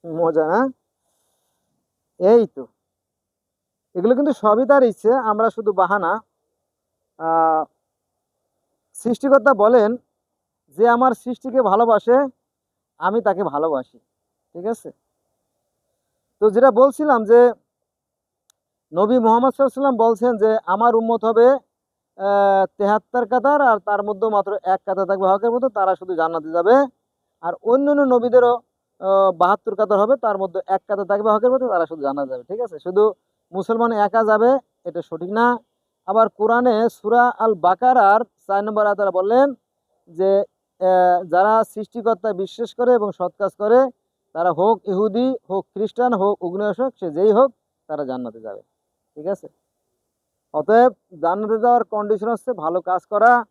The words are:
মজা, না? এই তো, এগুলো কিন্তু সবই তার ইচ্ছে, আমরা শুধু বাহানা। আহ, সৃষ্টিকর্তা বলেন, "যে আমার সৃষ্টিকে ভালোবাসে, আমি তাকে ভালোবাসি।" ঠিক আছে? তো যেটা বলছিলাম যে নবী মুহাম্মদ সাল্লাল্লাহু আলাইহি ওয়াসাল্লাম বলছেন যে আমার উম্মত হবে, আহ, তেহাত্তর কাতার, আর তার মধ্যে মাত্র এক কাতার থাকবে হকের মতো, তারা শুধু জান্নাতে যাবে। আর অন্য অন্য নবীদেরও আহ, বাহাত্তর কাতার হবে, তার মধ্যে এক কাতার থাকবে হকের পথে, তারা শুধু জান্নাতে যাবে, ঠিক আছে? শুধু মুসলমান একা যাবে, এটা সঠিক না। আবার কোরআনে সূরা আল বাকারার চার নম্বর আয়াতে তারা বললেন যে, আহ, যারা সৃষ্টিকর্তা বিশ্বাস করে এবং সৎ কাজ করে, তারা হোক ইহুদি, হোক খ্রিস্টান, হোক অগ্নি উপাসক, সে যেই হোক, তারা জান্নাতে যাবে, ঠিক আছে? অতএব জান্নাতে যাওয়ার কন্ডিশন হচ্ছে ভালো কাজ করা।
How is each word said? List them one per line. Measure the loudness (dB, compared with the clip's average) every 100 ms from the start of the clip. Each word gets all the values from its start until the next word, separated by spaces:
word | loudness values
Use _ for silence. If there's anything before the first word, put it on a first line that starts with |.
| -10
মজা, | -2 0 0 0
না? | 0 -2 -6 _ _ _ _ _ _ _ _ _ _ _ _ _ _
এই | 4 4 2
তো, | -8 -18 _ _ _ _ _ _ _ _ _ _ _ _
এগুলো | -4 0
কিন্তু | 0 0
সবই | -2 0 0 2
তার | 2
ইচ্ছে, | 2 0 0 0
আমরা | -2 -2 -2
শুধু | -2 -4
বাহানা। | -2 0 0 -2 -6 _ _ _ _ _ _ _ _ _ _
আহ, | -2 0 2 0 -4 _ _ _ _ _ _ _ _ _ _ _ _ -10
সৃষ্টিকর্তা | -6 -4 2 2 4
বলেন, | 2 4 4 2 -2 _ _ _ _ _ _ _ -2
"যে | 0
আমার | 2 0
সৃষ্টিকে | -2 -10 -12 -4 -2
ভালোবাসে, | 0 2 2 2 2 0 0 _ _ _ _ _ _ _
আমি | -4 -2
তাকে | -2 -2
ভালোবাসি।" | -4 -4 -4 -4 -8 _ _ _ _ _ _
ঠিক | -12 -10
আছে? | -10 -14 -20 _ _ _ _ _ _ _ _ _ _ _ _ _ _
তো | 0
যেটা | 4 4
বলছিলাম | 4 2 2 -2 0
যে | 4 4 4 0 _ _ _ _ _ _ _ _ _ _ _ _ _
নবী | -2 0 2
মুহাম্মদ | 2 2 0
সাল্লাল্লাহু | 0
আলাইহি | -2
ওয়াসাল্লাম | 0 -4 0
বলছেন | 0 0 -2 0
যে | 0 0 -2
আমার | 0 2
উম্মত | 0 -2 -2
হবে, | 0 4 4 2 _ _ _ _ _ -6
আহ, | -2 2 2 2 0
তেহাত্তর | _ -2 -2 _ -6 -2
কাতার, | 0 0 2
আর | 2 0
তার | -2 -4
মধ্যে | -4 -4 -2
মাত্র | -2 -2 -6
এক | -4 -4
কাতার | -4 -6 -4
থাকবে | -2 0
হকের | 0 0
মতো, | -2 -4
তারা | -2 -2
শুধু | -2 -6
জান্নাতে | -4 -2 -4 -4
যাবে। | -2 2 2 2 _ _ _ _ _
আর | -10 -8
অন্য | -2 0 2
অন্য | 0
নবীদেরও | 2 0 4 4 4 0 _ _ _ _
আহ, | 0 2 2
বাহাত্তর | 2 0 0 -4
কাতার | -4 0 0
হবে, | 0 0
তার | -2 -4
মধ্যে | -6 -8 -6
এক | -6 -4
কাতার | -8 -4
থাকবে | -2 0
হকের | 0 2
পথে, | 0 -2
তারা | -2 -4
শুধু | -6
জান্নাতে | -6 -6 -8
যাবে, | -10
ঠিক | -12 -10
আছে? | -10 -10
শুধু | -4 0 0 0 _ _ _
মুসলমান | -10 -6 -2 -2
একা | 0 0 0
যাবে, | 2 2 2 0 _ _
এটা | -12 -12
সঠিক | -12 -12 -8
না। | -2 0 -2 _ _ _ _ -4
আবার | 0 0
কোরআনে | 0 0 2 2 0 -2
সূরা | -4 -2 2 2 0
আল | -2
বাকারার | 0 0 2 2 4 4 2 -2 _ -4
চার | -4
নম্বর | -2 -2 -2
আয়াতে | 0
তারা | -2 -2
বললেন | 0 2 2 -2 _ _ _ _ _
যে, | -2 2 2 -2 _ _ _
আহ, | 0 2 2 0
যারা | 0 0 2 2
সৃষ্টিকর্তা | -2 -8 -12 -6 -4 -4 -4
বিশ্বাস | -6 -8 -8 -12
করে | -4 0
এবং | 0 0
সৎ | -6 -8 _
কাজ | -8
করে, | _ 2 2 2 _ _ _ _
তারা | -4 -2
হোক | 0 0 0
ইহুদি, | -4 -2 -2 -2 -4 -4 _
হোক | -8 -8
খ্রিস্টান, | -8 -8 -2 -2
হোক | 0 -2 -2
অগ্নি | -6 -6
উপাসক, | -6 -4 -6 _
সে | -8
যেই | 0 2
হোক, | 4 2 _ _ _ _
তারা | -10
জান্নাতে | -8 -8 -10 -14
যাবে, | -16 -18 _ _ _ _ _ -12
ঠিক | -8
আছে? | -8 -10 _ _ _ _ _ _ _ _ _ _
অতএব | -8 2 4 4 0 _ -6
জান্নাতে | -4 -4 -4 -2
যাওয়ার | 2 0
কন্ডিশন | 0 -8 -4 -4 -4
হচ্ছে | -6 -8
ভালো | -6 -4 -6
কাজ | -4 -6 _
করা। | 2 4 4 0